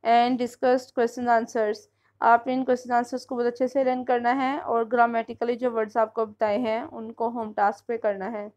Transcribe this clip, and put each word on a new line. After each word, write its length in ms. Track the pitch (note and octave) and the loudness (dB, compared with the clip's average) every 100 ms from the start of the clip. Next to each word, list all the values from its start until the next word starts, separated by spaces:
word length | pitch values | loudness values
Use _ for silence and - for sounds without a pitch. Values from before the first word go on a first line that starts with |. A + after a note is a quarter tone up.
and 340 | A3+ A#3+ A#3+ B3+ | 4 4 4 0
discussed 560 | A#3+ - B3 B3+ - | -2 0 2 2 0
question 340 | - A#3 B3 A#3+ | -2 -2 0 0
answers। 500 | A#3 A#3 A#3+ G#3+ G#3+ - _ _ _ | 0 0 -2 -2 -2 -10 _ _ _
आप 260 | - A#3 B3 | 4 4 4
इन 160 | B3+ | -2
क्वेश्चन 280 | C4 B3 A#3+ | 0 -2 0
आंसर्स 320 | A#3+ A#3+ B3+ | -2 0 -6
को 100 | - | -6
बहुत 120 | B3 A#3+ | -2 -2
अच्छे 220 | A#3+ B3+ | 0 -2
से 160 | C#4 | 2
लर्न 180 | C4 B3+ | 0 0
करना 280 | B3 B3 A#3+ | 0 0 2
है 260 | C4+ C4 C#4+ | 0 0 -2
और 240 | - A#3 | -2 -2
ग्रामेटिकली 720 | A3+ A#3+ A#3 A#3 A3+ A3+ A#3+ A#3+ | 0 2 2 2 -4 -6 -4 -2
जो 140 | B3 | -2
वर्ड्स 260 | A3+ A3 A#3 | -2 -2 0
आपको 300 | A3 A3+ A3 | 0 0 -4
बताए 320 | G#3+ G#3+ G#3 | -2 -2 0
हैं 240 | A3+ A3 | -2 -4
उनको 440 | B3+ A#3 A3 A#3 A3+ | -6 -12 -14 -4 -4
होम 240 | A#3+ A3 | -4 -6
टास्क 320 | G#3+ G3+ G#3 - | 0 0 0 -8
पे 100 | A#3 | -4
करना 300 | A3 G3 F#3+ | -2 -2 -6
है। 240 | A3 G#3 | -8 -12